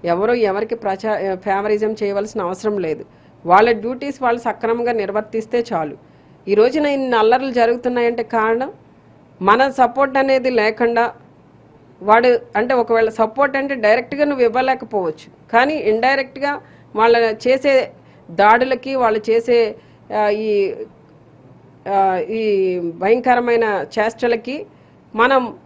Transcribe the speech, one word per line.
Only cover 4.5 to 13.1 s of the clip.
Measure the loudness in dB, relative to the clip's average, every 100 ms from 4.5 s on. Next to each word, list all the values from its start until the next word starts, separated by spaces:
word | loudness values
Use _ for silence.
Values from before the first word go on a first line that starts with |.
| -4 -4 -2 -2
నిర్వర్తిస్తే | -2 -2 -4 -4 -8 -4 -4 -2
చాలు. | -4 -6 -10 _ -20 _ _ -2
ఈ |
రోజున | 2 4 2 0
ఇన్ని | 0 0 2
అల్లర్లు | 4 2 0
జరుగుతున్నాయంటే | 0 0 0 -2 0 -2 -2
కారణం | -4 -2 0 -2 -4 -10 _ _ _ -20 _ -4
మన | 2 4 2
సపోర్ట్ | 2 0 2 0 0
అనేది | 2 2 2
లేకుండా | 0 0 0 0 2 -2 -4 -20 _ _ _ _ _ _ _
వాడు, | 2 4 4 2 0 -4
అంటే | 0
ఒకవేళ | 0 2 2
సపోర్ట్ | 0